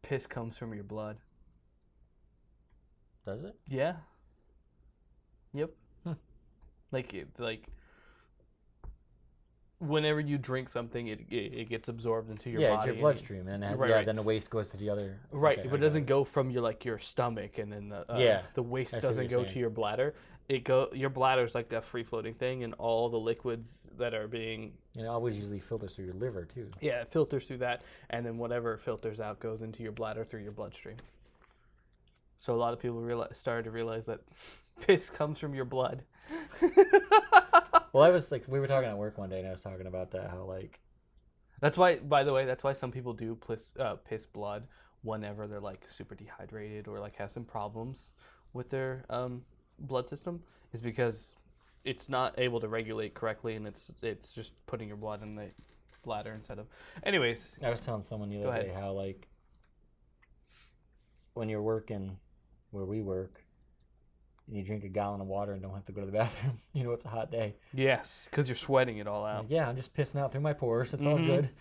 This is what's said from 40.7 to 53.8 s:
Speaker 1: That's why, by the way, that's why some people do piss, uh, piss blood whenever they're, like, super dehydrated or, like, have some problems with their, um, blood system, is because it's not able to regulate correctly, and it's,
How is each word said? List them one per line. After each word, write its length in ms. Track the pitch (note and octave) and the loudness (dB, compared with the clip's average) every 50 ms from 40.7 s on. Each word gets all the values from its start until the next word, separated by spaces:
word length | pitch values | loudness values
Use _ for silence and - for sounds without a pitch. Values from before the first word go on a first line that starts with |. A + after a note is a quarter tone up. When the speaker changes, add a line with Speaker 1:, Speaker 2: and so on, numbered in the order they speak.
| - - _ _ _ _ _ _ _ - _ _ _ _ _ _ _ - | -16 -20 _ _ _ _ _ _ _ -20 _ _ _ _ _ _ _ 2
Speaker 1:
That's 160 | - D3 D3+ E3+ | 2 2 6 8
why, 160 | F#3 F3+ E3+ C3 | 8 8 6 4
by 260 | - C#3+ D3+ C#3+ C#3 | 2 4 4 6 6
the 80 | D3 C3+ | 6 4
way, 120 | C3 C3+ | 4 4
that's 180 | B2+ B2+ B2+ - | 2 0 0 0
why 100 | C#3 C#3 | -2 0
some 180 | C3+ - B2+ | 0 -4 -8
people 220 | B2 C3 B2 B2 A#2 | -6 -6 -6 -8 -8
do 200 | A2+ A#2 A2+ A#2 | -6 -6 -6 -6
piss, 380 | A2+ - - A#2 A2 - - - - | -8 -6 -8 -8 -8 -8 -14 -6 -4
uh, 160 | C3 A2+ F#2+ | -2 -2 -2
piss 300 | - - - A2 A2 - - | -6 -8 -8 -8 -8 -8 -12
blood 400 | _ G#2 G#2 G2+ G2+ G#2+ A#2 B2+ - - - - _ _ | _ -10 -8 -8 -8 -8 -10 -14 -20 -20 -20 -20 _ _
whenever 460 | - A2 A2 A2 G#2+ G#2 G#2 G#2 G#2+ G#2 | -8 -6 -6 -6 -6 -8 -8 -8 -10 -10
they're, 140 | G#2+ G2+ | -10 -8
like, 220 | G2 G2+ F#2+ F#2+ - - | -10 -10 -12 -12 -16 -18
super 260 | - - - - G#2 | -16 -16 -14 -16 -16
dehydrated 760 | F#2+ G#2 G2+ - - F#2+ G2 A2 A2 G#2 G#2+ G#2+ G#2 G2+ G#2+ | -18 -16 -18 -16 -16 -16 -14 -12 -12 -12 -10 -10 -12 -10 -10
or, 120 | G#2 G2+ | -10 -10
like, 160 | G2+ G#2 - | -10 -10 -10
have 160 | - G2+ G2 | -10 -12 -10
some 120 | - - A#2 | -10 -12 -12
problems 640 | - - A2+ G#2 G#2 G#2 A2 A#2 B2+ C3 - - - _ _ - - - _ _ - - | -8 -8 -6 -6 -6 -6 -8 -10 -10 -10 -14 -18 -20 _ _ -20 -20 -20 _ _ -14 -12
with 160 | B2 B2 B2 | -12 -8 -6
their, 360 | - C3+ C3 C3 C3 C3 C3 - | -4 -4 -2 -4 -4 -8 -8 -6
um, 320 | A#2 A#2+ B2+ B2+ B2 B2 B2+ _ - _ _ _ _ - | -4 -4 -4 -4 -6 -8 -12 _ -20 _ _ _ _ -14
blood 280 | C#3+ C3+ C3 B2+ B2+ B2+ | -10 -2 -2 -2 -2 -2
system, 360 | - D3 - F3+ F3 E3+ E3 - _ _ _ - - | -8 -10 -8 -8 -8 -8 -12 -18 _ _ _ -14 -12
is 80 | A#2 | -8
because 520 | A2+ A#2+ A2 B2 B2 A#2 A2 G2+ - - - _ _ _ - _ _ _ _ _ _ | -6 -6 0 0 0 0 0 -4 -10 -20 -20 _ _ _ -20 _ _ _ _ _ _
it's 220 | B2+ C3 - - - | -8 -8 -8 -6 -4
not 300 | C#3 B2+ C3 B2 - - | 0 0 0 0 0 0
able 220 | B2+ B2+ A#2 A#2 | 0 2 2 0
to 80 | A2+ G#2+ | -2 -2
regulate 480 | A2 A2+ A2+ G#2+ A2+ A2 A2 G#2 - | -4 -4 -4 -4 -4 -4 -4 -6 -6
correctly, 400 | - - A2+ G#2+ - - A2+ A2 | -4 -4 -4 -4 -4 -6 -6 -6
and 100 | A2 G#2+ | -6 -8
it's, 240 | G#2 G2 - | -10 -12 -14